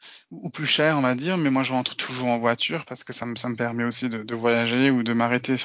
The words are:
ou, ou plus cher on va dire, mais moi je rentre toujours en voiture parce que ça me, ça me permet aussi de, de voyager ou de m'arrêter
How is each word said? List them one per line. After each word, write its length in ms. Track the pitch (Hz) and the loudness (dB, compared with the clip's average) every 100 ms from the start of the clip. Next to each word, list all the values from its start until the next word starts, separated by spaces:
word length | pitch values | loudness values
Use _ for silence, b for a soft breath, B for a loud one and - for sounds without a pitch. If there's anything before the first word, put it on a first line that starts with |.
| B B B | B B B
ou, 160 | 170 - | -12 -10
ou 20 | |
plus 160 | - 147 | -4 0
cher 320 | - 156 151 | 2 4 4
on 40 | |
va 140 | 127 123 | 2 0
dire, 220 | 156 185 | 0 0
mais 120 | 147 | 2
moi 140 | 131 | 2
je 80 | 127 | 0
rentre 240 | 131 123 - | 0 -2 -4
toujours 320 | - 127 123 | -4 -2 0
en 100 | 117 | 2
voiture 460 | 117 120 - 165 - | 2 0 -2 -4 -8
parce 200 | 123 - | -12 -8
que 80 | |
ça 120 | - 120 | -6 -6
me, 120 | 113 | -4
ça 100 | 123 | -4
me 80 | 117 | -2
permet 300 | 120 117 120 | -4 -2 -2
aussi 240 | 117 127 | -2 -4
de, 120 | 113 | -4
de 140 | 107 117 | -6 -2
voyager 560 | 117 117 117 120 139 | 2 2 2 4 4
ou 100 | 127 | 4
de 120 | 113 | 2
m'arrêter 420 | 117 117 120 123 131 | 2 2 2 0 -2